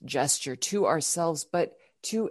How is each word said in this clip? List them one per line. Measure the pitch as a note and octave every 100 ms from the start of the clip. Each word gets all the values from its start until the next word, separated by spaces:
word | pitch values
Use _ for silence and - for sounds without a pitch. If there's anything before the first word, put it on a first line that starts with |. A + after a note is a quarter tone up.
| -
gesture | C3+ C#3 - C#3 B2+
to | - G3+ A#2+
ourselves, | D#3+ - F3 E3+ D3+ -
but | F3 - - _ _
to | - A3 G#3